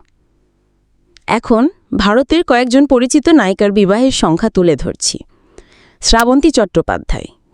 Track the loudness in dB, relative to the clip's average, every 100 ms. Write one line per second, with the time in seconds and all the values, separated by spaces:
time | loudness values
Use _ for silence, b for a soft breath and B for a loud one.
0 | _ _ _ _ _ _ _ _ _ _
1 | _ _ -6 -6 0 0 0 -4 _ -2
2 | 0 0 0 -2 0 0 2 2 2 0
3 | 0 0 2 2 2 0 0 0 0 2
4 | 0 0 0 0 -2 0 0 0 -4 -8
5 | -8 -8 -14 b b b b b b b
6 | 0 0 2 2 2 0 0 -2 -2 -4
7 | -6 -8 -10 _ _